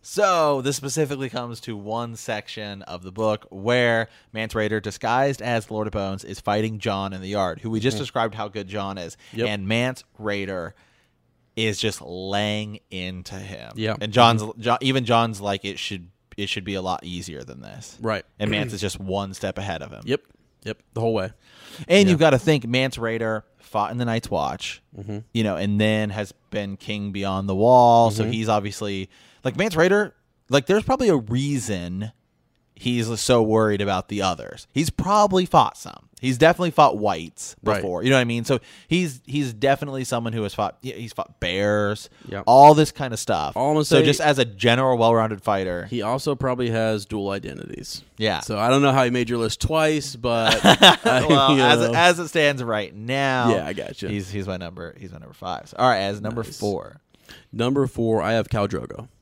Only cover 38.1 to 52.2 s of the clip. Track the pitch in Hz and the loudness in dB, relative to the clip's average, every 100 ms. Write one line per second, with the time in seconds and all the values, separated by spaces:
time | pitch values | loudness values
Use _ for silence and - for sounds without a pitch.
38.1 | 135 120 117 117 131 - - _ 170 175 | 2 2 -2 0 -2 -2 -20 _ 0 0
39.1 | 131 - 143 135 107 135 139 147 135 127 | -6 -6 -4 -4 0 0 2 -2 -6 -4
40.1 | 120 117 113 101 - 101 - 127 98 113 | -4 -4 -4 -4 -2 -4 -4 -14 -12 -12
41.1 | - - _ 90 92 104 104 104 104 - | -10 -10 _ -4 0 2 2 0 -4 -10
42.1 | _ - 98 107 165 151 151 151 - 135 | _ -14 -4 6 12 12 10 4 -2 -8
43.1 | 110 - 87 73 110 139 151 147 156 156 | -6 -2 -2 -2 -2 0 0 4 4 4
44.1 | 143 151 135 117 98 117 120 131 120 113 | 2 2 2 -2 0 2 4 2 4 4
45.1 | 113 113 101 110 98 92 87 98 120 104 | 4 2 -2 -2 -2 -2 -6 -6 -6 -4
46.1 | 131 - 135 135 127 123 113 110 110 98 | -4 -4 -4 -4 -2 -2 0 0 -2 -6
47.1 | 107 98 98 - - - - - - _ | -6 -4 -6 -8 -14 -14 -14 -14 -16 _
48.1 | - 110 87 - 104 117 135 139 135 123 | -4 -2 -2 -4 -2 2 4 4 4 2
49.1 | 123 117 120 113 - - 156 156 156 - | 0 -2 -2 -2 -2 -2 0 0 0 -4
50.1 | 120 123 117 113 - 208 - 196 - - | -6 -2 0 0 2 4 8 6 6 2
51.1 | 127 - 147 135 139 139 151 113 117 175 | 2 4 4 6 6 6 4 4 4 4
52.1 | 170 | 4